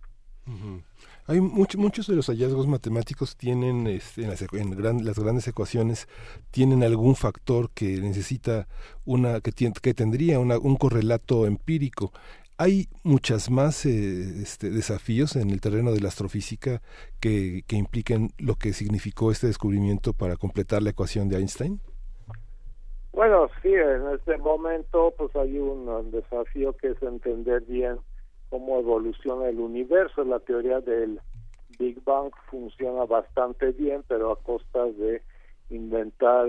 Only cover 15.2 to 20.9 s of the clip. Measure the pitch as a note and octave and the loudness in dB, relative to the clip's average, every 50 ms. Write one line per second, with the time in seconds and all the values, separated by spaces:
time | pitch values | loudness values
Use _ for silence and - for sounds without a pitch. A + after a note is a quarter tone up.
15.2 | D3+ D3 - C3+ A2 G2 G2 F#2+ - G#2+ G#2 A2 A#2+ B2 A2 G#2 G2+ F#2 - - | 2 2 2 0 0 0 0 0 0 0 2 2 2 2 2 2 0 -2 -2 -4
16.2 | G2+ F#2+ - G#2 - - A2 - - C3 B2 A2+ - - - - - - - - | -6 -4 -4 -4 -6 -6 -8 -6 -4 -4 -4 -4 -6 -12 -18 -18 -16 -14 -8 -2
17.2 | - A2 G#2+ G2+ F#2+ F#2 F2+ F#2 - - A2+ G#2 G#2 - - A#2+ G#2+ - A#2 A2 | 0 0 2 2 0 -2 -4 -6 -4 -2 0 0 0 0 -2 -4 0 0 2 2
18.2 | A2+ - - - D3 B2 G#2+ - - G#2+ F#2 - G#2 G#2 G#2+ G#2 - G#2 - - | 0 0 -2 -2 -2 0 0 0 0 -2 -2 -2 -2 -2 -2 -2 -2 -4 -2 0
19.2 | A2+ A2 G#2+ - - A#2 G2+ - - G#2 G2+ G2+ G2+ G2+ G2+ G2 - A#2+ G#2+ - | 2 2 2 2 0 0 0 0 0 0 2 2 2 2 2 0 0 -2 -2 0
20.2 | G2 F2+ F2+ - - F#2+ - G#2 F#2+ - G#2+ G2+ G#2+ G#2+ | 0 -2 -2 -2 -4 -4 -2 -2 -2 0 0 0 0 0